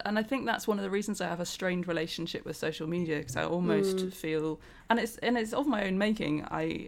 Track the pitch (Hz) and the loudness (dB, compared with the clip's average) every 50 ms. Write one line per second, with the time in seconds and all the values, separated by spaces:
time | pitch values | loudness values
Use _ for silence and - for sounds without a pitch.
0 | - 208 208 214 220 - 277 254 - 233 214 202 - 226 208 202 196 190 196 208 | -2 0 2 2 2 2 -2 -2 0 0 0 0 2 0 0 0 0 0 0 0
1 | 208 220 202 - 180 175 170 170 175 - - - 190 185 180 180 175 180 165 160 | 0 -2 -2 -2 -2 -2 -2 -2 -4 -4 -4 -2 0 0 0 0 0 0 0 0
2 | 160 170 - - 165 - - - - - 156 - - 156 156 - 160 160 170 175 | 0 -2 -4 -6 -4 -4 -4 -6 -6 -6 -6 -2 -2 -2 -2 -2 -4 -2 0 0
3 | 175 160 151 151 - 123 131 156 160 160 165 175 180 170 208 202 196 190 190 185 | 0 0 0 -2 -2 -4 -2 -2 0 0 2 2 4 4 4 4 4 4 2 0
4 | 185 185 - - - 160 156 156 156 160 156 - - - - - - - 226 240 | -2 -2 -4 -4 -4 -2 0 0 0 0 -2 -4 -8 -20 -20 -14 0 2 2 2
5 | 214 220 - - - 233 247 240 220 220 240 247 285 294 233 208 202 190 185 190 | 2 -2 -4 -2 0 2 2 2 0 0 0 0 2 2 2 2 2 2 2 2
6 | 214 214 214 220 - 151 151 151 - - - 160 160 165 160 160 - | 4 2 2 2 0 0 0 -2 -2 -4 -4 -2 -2 -2 -2 -4 -6